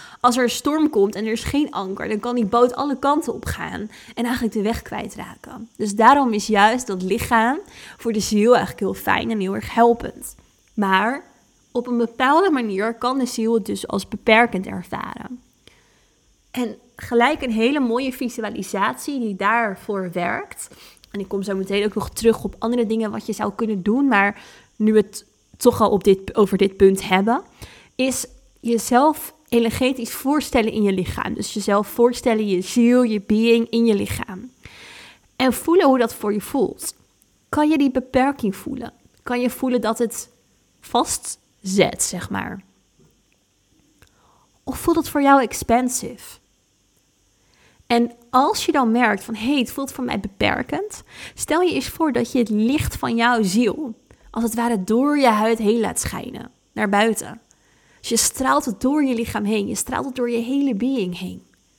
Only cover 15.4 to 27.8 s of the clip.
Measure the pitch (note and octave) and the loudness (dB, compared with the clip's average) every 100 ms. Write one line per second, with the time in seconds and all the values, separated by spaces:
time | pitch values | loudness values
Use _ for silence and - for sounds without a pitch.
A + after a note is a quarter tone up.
15.4 | _ _ _ _ _ _ _ _ _ _ | _ _ _ _ _ _ _ _ _ _
16.4 | _ - A#3 - _ - - A#3+ A#3+ D4 | _ -6 -6 -8 _ -20 -2 2 2 0
17.4 | C4 A3 A3+ D4 B3+ A3+ C4+ B3+ B3 A#3 | -2 0 2 2 0 0 -4 -4 -6 -6
18.4 | G#3+ - F#3 G3+ G#3 B3+ - C#4 A3+ F#3+ | -8 -8 -8 -2 -2 -4 -6 -4 -4 -2
19.4 | G3 A#3 A3+ F#3+ - G3+ F#3 F3 F3 G#3+ | 0 2 0 -4 -6 -6 -4 -4 -4 -4
20.4 | G4+ - - - - - _ G3+ F#3+ G3 | -8 -14 -16 -18 -20 -20 _ -12 -8 -6
21.4 | G3 G3 F#3+ G3+ G#3 G#3 - - A3+ A3 | -4 -4 -2 -2 -2 -2 -6 0 2 2
22.4 | G#3 - A#3 A#3+ A3 A3+ G#3+ A3 G#3+ G#3+ | -2 -6 -2 0 0 0 -2 -4 -6 -4
23.4 | G#3+ G3 A3 G3+ F#3 A#3+ C#4 G#3 G3 - | -4 -2 -2 -2 0 2 4 4 2 -2
24.4 | - - _ - G#3+ G#3+ G#3 - - _ | -12 -20 _ 0 4 4 2 -2 -20 _
25.4 | _ - B3 - G#3+ G3+ G#3 F#3+ F#3+ - | _ 0 2 4 2 2 4 2 0 0
26.4 | G3+ F#3+ G3 - G3 F#3+ - F#3+ G3+ C4 | 2 2 0 4 4 4 2 0 2 -2
27.4 | - _ - - | -4 _ -20 -20